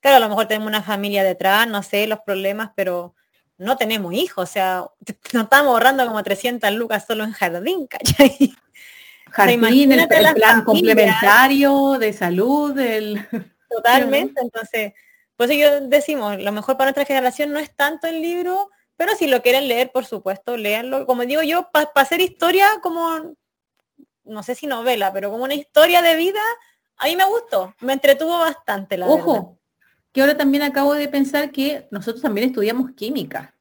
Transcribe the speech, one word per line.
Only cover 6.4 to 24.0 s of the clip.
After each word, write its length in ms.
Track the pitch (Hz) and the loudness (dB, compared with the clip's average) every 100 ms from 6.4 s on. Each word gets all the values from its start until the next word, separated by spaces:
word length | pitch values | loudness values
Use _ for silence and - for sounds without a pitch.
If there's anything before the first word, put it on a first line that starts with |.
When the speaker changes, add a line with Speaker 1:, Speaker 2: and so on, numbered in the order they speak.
| 247 240 214 | -4 -4 -4
Speaker 1:
lucas 300 | 214 226 214 - | -4 -4 -6 -6
solo 180 | 220 | -6
en 80 | 214 | -6
jardín, 540 | 214 180 175 226 370 269 | -4 -4 -4 -6 -6 -8
¿cachai? 680 | - - - 277 - 269 - _ _ - - - _ _ - | -4 -4 4 4 6 -2 -2 _ _ -20 -20 -20 _ _ 2
O 60 | |
sea, 100 | 202 | 2
Speaker 2:
Jardín, 400 | 240 226 262 277 | 4 4 6 6
el, 80 | 254 | 4
Speaker 1:
imagínate 160 | 330 320 | 4 4
Speaker 2:
el 60 | |
Speaker 1:
las 120 | 311 | 4
Speaker 2:
plan 300 | 311 220 233 | 6 6 4
Speaker 1:
familias. 0 | |
Speaker 2:
complementario 1300 | 226 214 220 214 202 185 202 208 262 277 277 277 277 269 | 4 2 4 4 4 4 6 6 6 4 2 2 2 0
de 140 | 220 | -2
salud, 680 | 202 180 180 233 285 294 277 | -2 -4 0 0 0 0 -2
el 360 | 247 220 214 208 | -2 -2 -4 -8
<laughs> 400 | - 233 - _ _ | -8 -12 -12 _ _
Speaker 1:
Totalmente, 640 | 226 233 254 269 277 349 | -2 4 4 4 0 -2
Speaker 2:
¿sí 60 | - | -6
o 20 | |
no? 20 | 240 | -8
Speaker 1:
entonces, 460 | 226 220 226 208 _ _ _ _ _ | -8 -8 -6 -6 _ _ _ _ _
por 140 | 240 | 0
eso 40 | 294 | 4
yo 200 | 294 285 269 | 4 2 0
decimos, 500 | 285 285 294 208 202 | 0 0 -6 -6 -6
lo 100 | 202 | -6
mejor 240 | 214 208 262 | -6 -4 0
para 100 | 269 | 0
nuestra 160 | 277 | 0
generación 480 | 285 269 254 247 294 | -2 0 -2 -2 -4
no 60 | 294 | -4
es 140 | 294 _ | -8 _
tanto 300 | 285 302 330 | -2 -2 -8
el 120 | 330 | -6
libro, 500 | 330 349 359 370 403 _ _ _ | -6 -4 -4 -4 -6 _ _ _
pero 180 | 359 | -4
si 120 | 427 311 | 0 0
lo 120 | 247 | 2
quieren 260 | 247 262 277 | 2 0 0
leer, 240 | 233 247 | -2 -2
por 120 | 254 | -4
supuesto, 520 | 233 208 190 196 - 240 | -6 -10 -8 -8 -8 -6
léanlo. 500 | 208 214 247 269 262 | -4 -4 -4 -6 -4
Como 180 | 247 | -4
digo 180 | 247 294 | -2 -2
yo, 280 | 311 339 349 | 0 -2 0
pa, 200 | 302 302 | 0 2
pa 80 | 294 | 2
hacer 180 | 269 339 | 2 2
historia 460 | 370 - 339 370 392 427 | -2 0 0 4 2 2
como, 540 | 359 339 330 320 320 302 _ _ _ _ _ _ | -6 -4 -4 -6 -10 -20 _ _ _ _ _ _